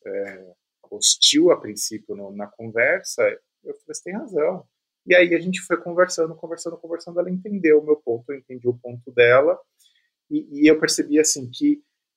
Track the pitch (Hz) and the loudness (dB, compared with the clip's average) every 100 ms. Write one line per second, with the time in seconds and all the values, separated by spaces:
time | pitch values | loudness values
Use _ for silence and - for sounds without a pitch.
0 | 101 98 98 95 92 90 _ _ _ - | -10 -8 -8 -12 -20 _ _ _ _ -4
1 | - - - 147 170 143 113 104 - 107 | -2 2 2 4 4 2 -2 -8 -8 -10
2 | - 101 98 101 101 - 113 110 131 185 | -12 -14 -12 -14 -14 -14 -8 -2 0 -2
3 | - - 104 107 _ _ - - - 151 | -6 -2 -2 -2 _ _ -18 -16 -16 -16
4 | 175 202 285 170 160 185 - _ _ _ | -12 -12 -6 -2 -2 -4 -14 _ _ _
5 | - 180 175 170 180 185 - 170 175 170 | 2 4 4 0 -2 -8 -4 -6 -2 0
6 | 180 - 160 160 160 165 170 165 165 170 | 0 0 -4 -6 -14 -12 -12 -14 -10 -12
7 | 175 170 185 185 214 202 165 151 151 151 | -6 -6 -4 -6 -6 -2 4 4 4 0
8 | - 117 131 135 - 127 120 120 120 123 | 0 -6 -8 -14 -14 -4 -4 -4 -10 -14
9 | 127 120 120 127 156 185 _ _ _ _ | -6 4 6 6 4 0 _ _ _ _
10 | _ _ _ 151 151 143 151 156 160 - | _ _ _ -6 -6 4 6 6 2 -2
11 | 143 151 156 143 123 - 143 147 _ _ | 2 2 2 -2 -8 -2 0 0 _ _
12 | _ | _